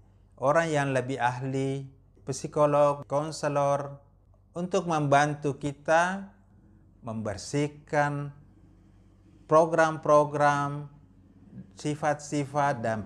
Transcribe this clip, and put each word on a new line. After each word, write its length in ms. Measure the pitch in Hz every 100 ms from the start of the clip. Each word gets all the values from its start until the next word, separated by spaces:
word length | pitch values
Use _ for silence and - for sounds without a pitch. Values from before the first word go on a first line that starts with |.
| _ _ _ -
orang 320 | 131 165 165
yang 240 | 147 139 131
lebih 240 | 123 127
ahli, 640 | 120 123 135 135 135 135 135 - _ _
psikolog, 800 | - 135 151 156 147 143 147 139 -
konselor, 880 | 139 156 147 151 143 143 143 143 143 _ _ _ _ _ 170
untuk 320 | 180 196 175
membantu 720 | 156 147 143 147 147 147 135
kita 720 | 147 139 - 165 180 196 196 - _ - - - _ _
membersihkan 1300 | 120 113 107 95 - 143 147 147 - 151 143 143 143 - - - - - - - _ _ - - -
program-program, 1400 | 156 165 165 160 151 156 147 147 147 147 143 143 147 147 - - - - - - - - -
sifat-sifat, 1040 | 147 147 156 143 - 147 131 147 143 127
dan 240 | 113 110